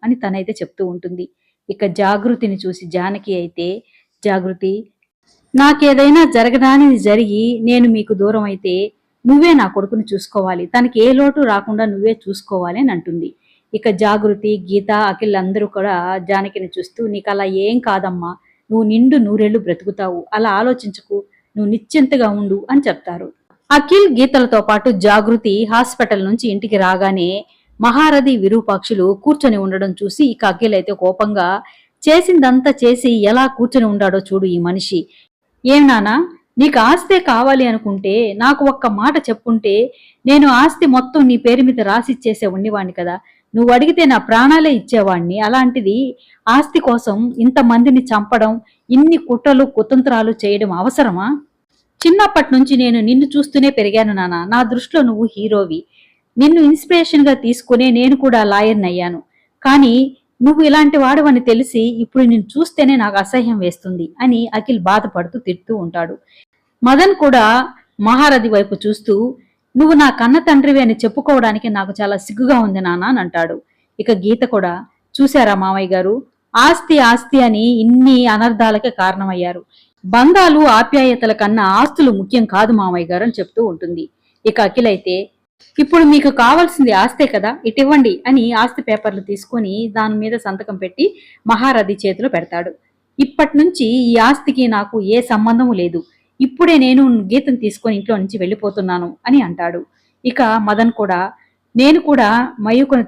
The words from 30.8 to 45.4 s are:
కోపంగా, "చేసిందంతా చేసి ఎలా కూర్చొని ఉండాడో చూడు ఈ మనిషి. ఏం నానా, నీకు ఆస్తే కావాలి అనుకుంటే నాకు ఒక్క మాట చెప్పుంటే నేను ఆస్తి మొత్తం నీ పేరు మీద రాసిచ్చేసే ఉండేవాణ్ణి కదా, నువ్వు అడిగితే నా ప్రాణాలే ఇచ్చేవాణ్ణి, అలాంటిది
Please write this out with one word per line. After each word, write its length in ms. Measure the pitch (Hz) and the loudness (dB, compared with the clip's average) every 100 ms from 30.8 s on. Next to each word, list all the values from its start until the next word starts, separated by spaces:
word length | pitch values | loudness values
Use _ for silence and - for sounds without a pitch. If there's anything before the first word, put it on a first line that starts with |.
| 185 | -4
కోపంగా, 560 | 190 180 185 208 202 175 196 - _ _ _ | -2 -2 0 -4 -2 -2 -4 -8 _ _ _
"చేసిందంతా 680 | 302 330 359 349 262 254 277 | 2 2 2 2 4 2 0
చేసి 400 | 269 240 247 247 233 202 | 0 0 2 0 0 2
ఎలా 200 | 247 269 | 2 0
కూర్చొని 400 | 247 240 269 220 | -2 -2 0 0
ఉండాడో 260 | 202 196 196 | 0 -2 -2
చూడు 260 | 196 190 190 | -4 -4 -2
ఈ 120 | 175 | -2
మనిషి. 420 | 175 185 - 175 - _ _ _ _ _ 254 | -4 -6 -6 -6 -8 _ _ _ _ _ 0
ఏం 200 | 285 285 | 4 4
నానా, 300 | 226 208 254 349 - _ - | 2 0 -2 -4 -10 _ 0
నీకు 220 | 294 262 | 0 2
ఆస్తే 380 | 226 349 - 370 | 2 0 0 -2
కావాలి 460 | 359 226 262 269 247 | 2 0 2 2 0
అనుకుంటే 500 | 220 214 196 196 214 220 | -2 -6 -6 -4 -2 -2
నాకు 280 | 202 247 285 277 | 0 0 2 0
ఒక్క 220 | 269 240 | 0 -4
మాట 300 | 208 254 302 | -2 -2 -2
చెప్పుంటే 600 | 254 214 240 226 214 208 254 - _ _ 254 | -4 -8 -2 -2 0 0 -2 -6 _ _ 0
నేను 220 | 285 285 | 4 4
ఆస్తి 380 | 247 302 - 311 | 4 2 2 0
మొత్తం 360 | 254 254 311 262 | 2 0 2 2
నీ 80 | 240 | 2
పేరు 260 | 240 254 | 0 2
మీద 180 | 262 247 | 2 0
రాసిచ్చేసే 640 | 202 226 233 240 226 214 190 | -2 -2 -2 -6 -4 -4 -6
ఉండేవాణ్ణి 460 | 190 214 208 185 | -4 -6 -6 -8
కదా, 240 | 180 175 185 _ _ _ | -8 -8 -10 _ _ _
నువ్వు 180 | 220 240 | 0 2
అడిగితే 300 | 247 302 349 302 | 4 2 2 2
నా 120 | 233 | 2
ప్రాణాలే 540 | - 226 269 320 311 | 2 2 4 4 2
ఇచ్చేవాణ్ణి, 640 | 240 - 233 196 180 170 | 0 0 0 0 -2 -4
అలాంటిది 560 | 196 | -4